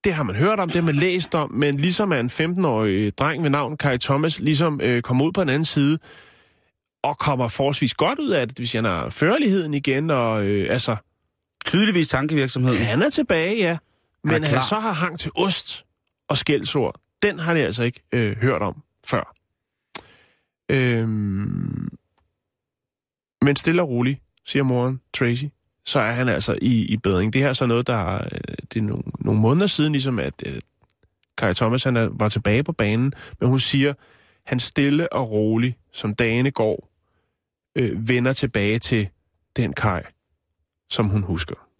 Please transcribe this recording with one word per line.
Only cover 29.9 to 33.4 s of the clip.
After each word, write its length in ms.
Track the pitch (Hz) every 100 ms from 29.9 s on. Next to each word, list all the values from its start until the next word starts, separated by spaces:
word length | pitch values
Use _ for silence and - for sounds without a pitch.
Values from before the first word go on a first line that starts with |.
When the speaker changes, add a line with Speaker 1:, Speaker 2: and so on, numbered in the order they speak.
Speaker 1:
ligesom 260 | 147 135 117
at, 160 | 67 - -
øh, 80 | 64 - _ _ _ _ _ _ -
Kai 160 | 104
Thomas, 300 | 90 113 123
han 120 | 135 120
er, 120 | 113
var 160 | - 107
tilbage 340 | 110 104 110
på 100 | 151
banen, 400 | 165 104 113 131 - - -